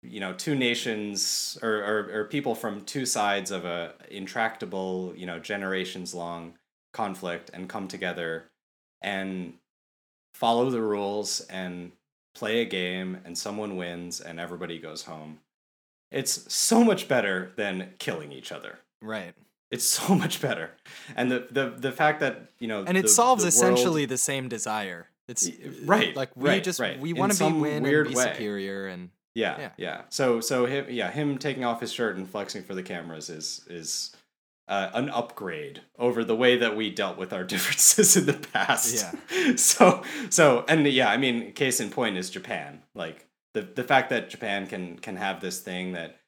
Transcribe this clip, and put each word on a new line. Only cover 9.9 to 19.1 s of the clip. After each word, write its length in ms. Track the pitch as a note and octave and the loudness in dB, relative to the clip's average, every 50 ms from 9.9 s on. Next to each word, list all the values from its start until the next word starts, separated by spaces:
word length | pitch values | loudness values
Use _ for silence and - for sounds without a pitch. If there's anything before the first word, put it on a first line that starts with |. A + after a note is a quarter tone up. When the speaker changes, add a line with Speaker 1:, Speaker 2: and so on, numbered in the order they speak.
| _ _ _ _ _ _ _ _ _ | _ _ _ _ _ _ _ _ _
Speaker 1:
follow 360 | - - A#2 A#2 A#2+ B2 C3+ | 0 2 4 4 4 4 2
the 100 | B2+ A#2 A2 | 2 0 0
rules 580 | G#2+ G#2 G2+ G2+ G2 G2+ G#2 G2+ F#2+ - - - | 0 0 0 0 -2 -2 -2 -4 -4 -4 -6 -6
and 500 | - F#2 F#2 F#2 F2+ F2+ F2 F2 F2 - _ _ _ _ _ _ _ _ | -8 -8 -8 -8 -6 -8 -10 -12 -14 -16 _ _ _ _ _ _ _ _
play 260 | - A#2+ G#2+ A2 A#2 | -6 -2 0 2 2
a 40 | A#2 | 0
game 540 | - G2+ F#2 F2+ F2+ F#2 F#2 F#2 F#2 F#2 F#2 - | 0 -2 -2 -2 -2 -2 -4 -4 -6 -8 -8 -10
and 120 | F2 F2 | -10 -10
someone 400 | - - G#2+ G2+ G#2+ G#2+ G#2+ G2 | -8 -6 -6 -6 -6 -6 -6 -4
wins 440 | F2+ F2+ F2 F2 F2 F2 F2 E2+ - | -6 -6 -6 -8 -8 -10 -10 -10 -10
and 180 | - E2+ E2+ E2 | -12 -12 -10 -10
everybody 400 | F2 E2+ F2+ E2 F2+ E2+ E2+ D#2+ | -8 -8 -8 -8 -8 -8 -8 -10
goes 260 | D#2+ D#2 D#2+ D#2 - | -12 -12 -12 -12 -12
home. 340 | - D#2+ D#2 D#2 D#2 D#2 D2+ _ _ _ _ _ _ _ _ _ _ _ _ _ _ | -12 -12 -14 -14 -16 -16 -20 _ _ _ _ _ _ _ _ _ _ _ _ _ _
It's 420 | - C#3 B2+ - - - - - - | -6 -4 -2 -2 -4 -4 -4 -6 -2
so 320 | - - - A3+ A#3 A#3+ | 0 2 6 6 8 8
much 240 | A3+ G3 F#3 - - | 6 6 2 2 2
better 440 | C#3 B2 G#2+ G2+ F#2+ F#2 F2+ - - | 2 2 2 2 0 -2 -4 -6 -6
than 340 | - G#2 G2+ F#2 F#2 F#2 F#2 - _ | -4 -4 -2 -2 -4 -6 -8 -12 _
killing 340 | - - G#2 E2 D2+ D2 C#2+ | -6 -6 -6 -6 -8 -12 -14
each 200 | C2 - - F2 | -14 -12 -12 -12
other. 260 | D2 - - - - _ _ _ _ - | -12 -12 -14 -16 -16 _ _ _ _ -10
Speaker 2:
Right. 320 | G#2+ | -8